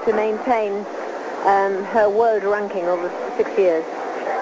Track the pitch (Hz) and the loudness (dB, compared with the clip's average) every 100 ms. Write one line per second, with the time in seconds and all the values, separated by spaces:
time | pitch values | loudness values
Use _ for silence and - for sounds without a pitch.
0 | 233 214 220 214 262 226 208 202 202 - | 0 0 0 0 0 0 0 -4 -6 -8
1 | - - - - 196 196 196 190 202 233 | -8 -8 -8 -2 2 4 4 0 0 2
2 | 208 208 233 214 196 208 202 202 175 180 | 4 4 4 2 2 0 -2 -2 0 0
3 | 175 - - - - - 185 160 - - | -2 -6 -4 -2 0 2 4 2 -2 -6
4 | - - - - | -8 -6 -4 -4